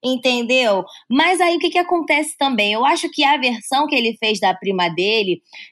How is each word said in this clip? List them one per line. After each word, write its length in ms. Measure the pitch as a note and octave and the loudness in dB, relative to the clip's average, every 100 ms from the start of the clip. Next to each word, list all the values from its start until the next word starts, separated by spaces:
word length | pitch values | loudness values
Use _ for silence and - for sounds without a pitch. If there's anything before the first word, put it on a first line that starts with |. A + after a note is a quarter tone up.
entendeu? 800 | B3 B3+ C4 B3 A#3 C4 A#3+ G3 F#3 - _ | -2 -2 0 0 0 2 2 0 -2 -14 _
Mas 300 | B3 E4 F#4 | 0 2 2
aí 160 | F4 E4+ | 2 2
o 20 | |
que 120 | F4 | 0
que 80 | F4 | 0
acontece 580 | F4 F4 D4+ D4 D4+ - | 0 -2 0 -2 -2 -4
também? 340 | C4+ A#3+ G#3 | -2 0 0
Eu 120 | G#3+ C4+ | 2 2
acho 240 | E4 E4+ | 0 -2
que 140 | D#4+ | -2
a 120 | C#4 D4 | 0 2
versão 520 | B3+ A#3+ - C4+ D4+ | 0 -4 -2 0 0
que 80 | C#4+ | 0
ele 200 | A#3 A3 | -2 -2
fez 180 | A3 G#3 | -2 0
da 160 | G3 | 0
prima 340 | F#3 G3 F#3+ F3 | 0 -2 -2 -2
dele 540 | E3 F#3+ A3 G3 E3+ _ - - | 0 0 0 0 -4 _ -20 -20